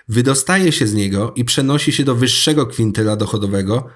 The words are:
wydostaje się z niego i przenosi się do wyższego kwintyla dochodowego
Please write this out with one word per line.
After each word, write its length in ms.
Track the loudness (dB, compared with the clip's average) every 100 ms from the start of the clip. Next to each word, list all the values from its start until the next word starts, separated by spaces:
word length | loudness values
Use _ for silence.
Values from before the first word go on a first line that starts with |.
| -4
wydostaje 640 | 0 2 2 2 2 2
się 160 | 2 0
z 60 |
niego 400 | 0 0 -2 -2 -4
i 100 | -4
przenosi 460 | -2 0 0 0
się 120 | 0
do 120 | 0 2
wyższego 500 | 0 0 2 0 0
kwintyla 500 | -2 -2 0 0 0
dochodowego 720 | -2 -2 -2 -2 0 -2 -4